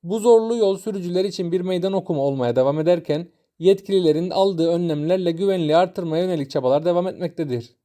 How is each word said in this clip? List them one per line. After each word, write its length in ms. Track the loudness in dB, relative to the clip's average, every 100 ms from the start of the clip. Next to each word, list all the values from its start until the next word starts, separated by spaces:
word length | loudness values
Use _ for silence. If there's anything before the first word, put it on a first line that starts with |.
Bu 160 | -4 0
zorlu 380 | 6 6 4 0
yol 200 | 0 0
sürücüler 480 | -6 -6 -4 -2
için 280 | -2 -4 -4
bir 80 | -2
meydan 320 | -2 -2 -2
okuma 300 | -2 -2 -2
olmaya 340 | 0 0 0 2
devam 240 | 2 2
ederken 480 | 2 0 0 -4 -4 _ _ _
yetkililerin 720 | 2 2 2 2 2 2 0
aldığı 380 | 0 0 2 0
önlemlerle 640 | 0 -2 -2 -2 0 0
güvenliği 460 | -2 -2 0 2 2
artırmaya 480 | 2 -2 -4 -2
yönelik 260 | -2 -4 -4
çabalar 340 | -2 0 0
devam 220 | 2 0 -2
etmektedir. 720 | -6 -8 -6 -6 -6 -8 _